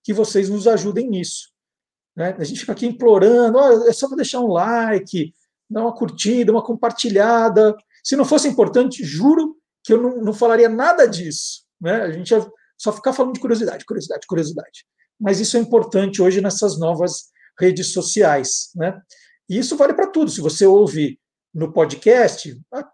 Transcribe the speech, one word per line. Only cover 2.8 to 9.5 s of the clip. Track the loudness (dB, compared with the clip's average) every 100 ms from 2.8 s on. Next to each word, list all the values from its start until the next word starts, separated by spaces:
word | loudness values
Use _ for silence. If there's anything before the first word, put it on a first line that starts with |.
implorando, | -6 0 4 6 6 4 4 4
"Ó, | 4 4 4
é |
só | 0 -2
pra | -4
deixar | -4 -2
um | -2
like, | 0 0 -2 0 -2 -4 -6 -6 _ _ _ -10
dar | -6
uma | -4
curtida, | -4 -6 -4 -2 0 2
uma | 0
compartilhada." | 0 -4 -4 -4 -2 2 2 2 2 4 4 2 _ _
Se | -4 0
não |
fosse | 2 2 2
importante, | 2 2 2 0 -2
juro | -10 0 4 4 0